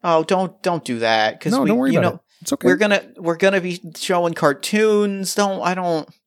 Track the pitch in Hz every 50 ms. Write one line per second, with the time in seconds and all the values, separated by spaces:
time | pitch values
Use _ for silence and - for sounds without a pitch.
0 | - 180 170 160 160 160 196 185 190 180 - _ _ 180 175 160 - - 127 113
1 | 113 113 113 110 107 110 - - - 160 208 262 269 - 208 240 262 269 247 170
2 | 180 175 165 175 _ _ _ _ - - - - - 247 - - 214 208 202 196
3 | - - - - - 165 170 165 - 196 196 196 175 180 175 175 - 165 160 -
4 | - - 185 175 175 170 170 - - 151 139 - - - - 214 214 220 214 208
5 | 208 202 196 196 190 180 - - 208 202 190 190 - 175 180 180 185 175 170 160
6 | 147 - 165 _ _